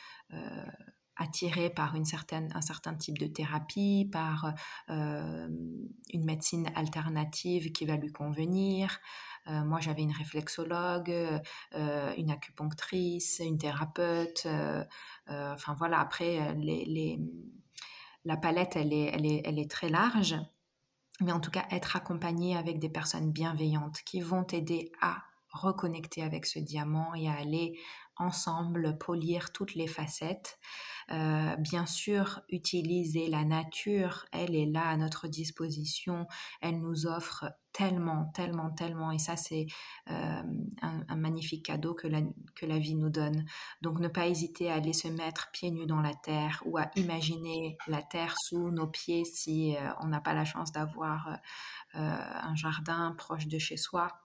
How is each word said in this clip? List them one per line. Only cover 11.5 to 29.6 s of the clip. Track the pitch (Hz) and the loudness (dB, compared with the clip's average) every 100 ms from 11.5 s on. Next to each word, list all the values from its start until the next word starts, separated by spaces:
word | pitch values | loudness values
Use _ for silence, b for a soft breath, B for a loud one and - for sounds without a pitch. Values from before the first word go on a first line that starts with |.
| B - - | B -8 -2
heu, | 151 147 139 - | 0 2 0 0
une | 156 | 0
acupunctrice, | 147 - - 151 156 - 185 175 175 - - 165 | 0 -4 -4 -4 -4 -2 2 2 2 2 2 2
une | 156 | 0
thérapeute, | 151 147 156 175 170 170 170 165 165 | 0 -2 -2 2 2 4 0 -2 0
heu, | 151 147 151 156 B B B - | 2 2 0 -4 B B B -10
heu, | 143 143 | -6 -6
enfin | 143 - 143 | -4 -4 -2
voilà, | 165 160 | 2 4
après, | 139 - 170 165 151 | 2 2 2 2 2
heu, | 151 | 0
les, | 156 156 - | 0 0 0
les, | 160 156 156 165 165 170 - - B B B B B 165 | 0 0 0 -4 -6 -14 -18 -14 B B B B B -2
la | 156 | 0
palette, | 165 170 180 165 | 4 4 4 2
elle | 147 | 4
est, | 151 147 | 4 2
elle | 160 151 | 4 4
est, | 151 160 | 4 2
elle | 151 | 0
est | 147 | -2
très | - 165 | -2 2
large. | 165 233 226 165 156 160 _ _ _ _ _ _ - | 4 6 6 4 2 -2 _ _ _ _ _ _ 0
Mais | 180 | 2
en | 170 | 2
tout | 156 | 0
cas, | - - | -2 0
être | 180 - 180 | -2 0 -2
accompagné | - 165 170 170 180 175 | -2 -2 0 2 2 2
avec | 170 156 | 0 0
des | 156 | -2
personnes | 160 156 160 156 | 0 0 2 2
bienveillantes | 156 165 156 156 151 151 151 - | 2 0 2 2 2 0 -6 -6
qui | 185 | -4
vont | 165 185 180 | 0 0 2
t'aider | 170 165 165 170 - | 0 0 0 -2 0
à | 170 170 - _ _ | 0 0 -8 _ _
reconnecter | 156 190 185 175 165 160 165 | -2 0 2 0 -2 -6 -4
avec | 156 156 - | -2 -2 -2
ce | 156 | -4
diamant | 151 151 151 156 165 170 | -4 -2 0 0 0 -2
et | 156 | -2
à | |
aller | 147 147 160 165 B B B B - | 0 0 0 0 B B B B -4
ensemble | 175 175 175 165 170 170 160 156 | 0 2 2 0 0 2 0 0
polir | - 170 160 170 - | -2 0 0 0 -2
toutes | - | -6